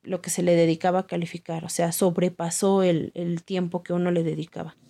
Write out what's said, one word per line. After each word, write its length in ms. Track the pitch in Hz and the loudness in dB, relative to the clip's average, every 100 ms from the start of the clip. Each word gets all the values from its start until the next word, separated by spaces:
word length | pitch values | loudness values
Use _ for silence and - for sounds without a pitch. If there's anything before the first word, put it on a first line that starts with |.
lo 180 | - 180 | -8 -6
que 80 | - | -4
se 120 | - | 0
le 120 | 175 | 4
dedicaba 460 | 170 165 165 185 180 | 6 4 2 0 0
a 60 | 185 | -2
calificar. 580 | 175 170 170 - 165 | -4 -6 -8 -10 -8
O 40 | 151 | -6
sea, 240 | - 170 | -2 -2
sobrepasó 880 | 165 190 175 180 - 170 - 196 196 | 2 2 2 0 -2 -6 0 2 4
el, 300 | 185 165 - | 4 2 0
el 280 | - 175 170 | -6 -4 -4
tiempo 400 | - 190 175 175 | -4 -4 -2 -4
que 100 | - | -4
uno 180 | 175 175 | -2 0
le 120 | 175 | 0
dedicaba. 540 | 165 156 160 - 160 - _ | 0 -4 -8 -10 -12 -14 _